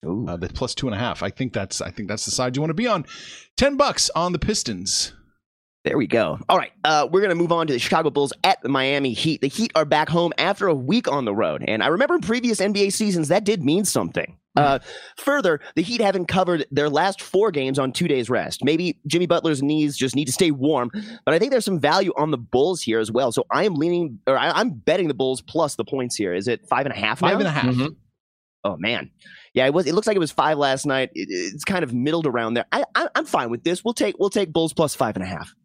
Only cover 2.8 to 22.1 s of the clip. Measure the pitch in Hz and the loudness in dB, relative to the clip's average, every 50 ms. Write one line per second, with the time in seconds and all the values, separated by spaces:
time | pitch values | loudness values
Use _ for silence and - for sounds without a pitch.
2.8 | 226 247 214 185 143 - - - - - - - - _ _ - 247 277 285 262 | 0 0 0 -2 -4 -8 -14 -20 -18 -20 -20 -20 -20 _ _ 0 0 0 4 2
3.8 | 285 269 190 - - - - 156 170 180 180 160 - - - - - - 110 90 | 2 2 2 0 -2 -2 0 0 0 0 0 -2 -2 -2 -2 -2 -2 -4 -6 -6
4.8 | 92 104 - - - - - - - _ _ _ _ _ _ _ _ _ _ _ | -6 -4 -2 -2 -4 -4 -8 -16 -20 _ _ _ _ _ _ _ _ _ _ _
5.8 | _ 151 - - 127 80 - 117 107 82 76 - - - 165 185 139 - _ _ | _ -2 0 0 0 2 2 2 2 2 -2 -6 0 0 2 2 2 -2 _ _
6.8 | _ 147 160 151 143 127 160 190 202 202 175 170 170 165 170 170 165 156 139 120 | _ 2 2 2 2 2 2 2 2 2 2 0 2 2 2 0 0 0 0 -2
7.8 | - - - 160 165 151 - 147 143 139 - _ - 180 190 - - 123 139 135 | 0 2 2 4 2 2 2 2 0 0 -2 _ 2 2 2 2 0 -2 0 2
8.8 | 131 135 139 143 139 131 113 - - 160 156 - - 139 - - 220 233 - 160 | 2 2 2 2 0 0 -2 0 -2 -2 0 0 -2 -2 -2 -2 -4 0 2 0
9.8 | 156 147 156 151 156 151 151 170 175 170 - - - 175 202 - 196 190 160 139 | 2 4 2 2 2 2 2 2 2 2 0 0 0 0 0 0 2 2 2 0
10.8 | 123 131 185 240 - - 139 143 131 110 101 101 107 82 76 69 - - 104 110 | 2 2 0 2 2 0 -2 0 0 0 0 0 0 0 0 -2 -2 -2 0 0
11.8 | 95 123 160 185 262 294 349 349 185 170 233 247 233 240 220 208 190 202 214 202 | 2 2 2 2 2 2 2 0 0 0 -2 0 0 0 0 0 0 0 2 2
12.8 | 202 196 185 - 220 208 190 175 156 139 165 202 220 190 220 196 151 131 151 185 | 2 0 2 0 0 0 0 0 2 2 2 2 4 2 0 2 2 2 2 2
13.8 | 214 - - 135 101 85 - - - - - _ _ _ _ - 143 143 139 127 | 2 0 0 0 -2 -2 -4 -6 -6 -6 -10 _ _ _ _ 2 4 4 2 0
14.8 | - - - - - - - - - - 285 294 233 185 160 143 - - - - | -2 -8 -18 -18 -18 -20 -20 -6 -2 0 0 2 2 2 0 0 -2 -6 -2 -2
15.8 | 196 170 240 240 226 202 190 196 175 160 - 190 175 170 180 160 135 - - 143 | -2 -2 0 0 2 2 2 0 -2 0 2 2 2 2 2 0 -2 -2 0 0
16.8 | 143 151 143 147 165 196 190 - - - - 185 208 226 180 147 131 131 127 139 | 0 2 2 2 2 2 0 -4 -12 -2 2 2 2 2 2 0 -2 0 0 0
17.8 | 135 131 123 - 175 170 147 131 120 107 127 110 85 76 - - - 135 156 165 | -2 -2 0 -2 0 2 2 0 2 0 0 0 0 -2 -6 -2 0 2 2 2
18.8 | 180 180 - _ _ 143 131 170 180 160 170 170 - 170 156 135 135 143 151 156 | 0 -2 -4 _ _ -2 0 0 2 4 2 2 2 0 0 0 0 0 0 2
19.8 | 151 147 139 - 127 131 110 135 151 123 127 - 190 170 151 135 127 147 156 135 | 0 0 0 -2 -4 -2 0 -2 -2 -2 0 2 2 2 2 0 0 0 2 2
20.8 | 123 120 - 208 208 - - - _ - 147 165 202 277 269 247 208 - 190 165 | 0 -2 -4 -8 -12 -12 -16 -6 _ 2 2 2 2 2 0 0 0 0 -2 0
21.8 | 117 143 156 185 196 185 | 2 4 4 4 2 2